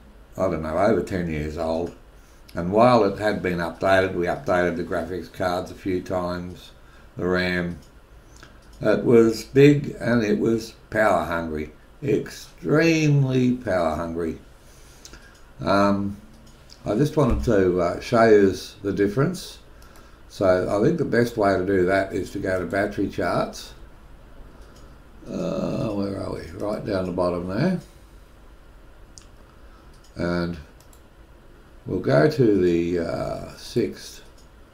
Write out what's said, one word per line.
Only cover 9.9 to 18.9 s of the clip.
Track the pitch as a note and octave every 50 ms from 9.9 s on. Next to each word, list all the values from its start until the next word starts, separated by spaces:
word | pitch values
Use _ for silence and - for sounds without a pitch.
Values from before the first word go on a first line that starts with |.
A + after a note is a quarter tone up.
| - -
and | - A2+ A#2+ A#2+ G#2+
it | G#2 G#2 G2+
was | G2 A2+ A2+ A2 A2 - - - - -
power | - A2 A2 G#2+ F#2 E2+ D#2
hungry, | D#2+ E2+ E2+ E2 D#2+ D#2 D#2 D2+ D2 - - - - - - D3
extremely | - G#2 F2 - - - - - - - - F3 - C#3+ D3+ E3 E3 E3 D#3 D#3 D3+ C#3+ C#3+ C#3 C3 C3 B2+ B2+ B2 B2
power | B2 - G#2+ F#2 F2+ E2+ D#2+ D2+
hungry. | D#2 E2+ E2 E2 E2 E2+ D#2+ D2+ C#2+ - - - - - - - - - - - - - - - - - - - - - - - -
Um, | - F#2+ F#2+ G2+ G2+ G2+ G2+ G2 G2+ G2+ G2+ - - - - - - - - - - - - - -
I | - G#2+
just | A2+ C#3+ - -
wanted | D#3 C#3 B2 A2 - -
to, | B2+ A2 G2 F#2+ F2+ F2 F2+
uh, | E2+ F2 G2 -
show | - - B2 A2+ A#2
you | A2+ G#2+ G#2 G2+ G2 F2 - - - - - G2
the | G2+